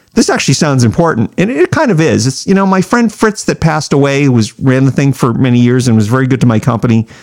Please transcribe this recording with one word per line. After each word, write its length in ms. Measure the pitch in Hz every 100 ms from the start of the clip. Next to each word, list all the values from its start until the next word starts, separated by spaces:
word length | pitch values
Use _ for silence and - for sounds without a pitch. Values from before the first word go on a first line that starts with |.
| _ -
"This 160 | 285
actually 240 | 302 - 139
sounds 280 | 156 131
important." 480 | 117 - 165 113 104 -
And 140 | 202
it 180 | 285 349
kind 220 | - 285
of 100 | 156
is. 240 | 156 104 123
It's, 220 | - -
you 80 | 196
know, 100 | 196
my 160 | 190
friend 320 | 175 240 226
Fritz 300 | - 220 208
that 180 | - -
passed 320 | 165 156 -
away 360 | 143 139 139 139
was, 300 | 120 104 -
ran 260 | 135 127 135
the 60 |
thing 220 | 139 139
for 180 | 127 127 107
many 240 | 131 120
years 280 | 123 127 120
and 80 | 110
was 120 | 104
very 180 | 131 127
good 160 | 131
to 60 | 123
my 120 | 110
company. 480 | - 117 123 113 110 -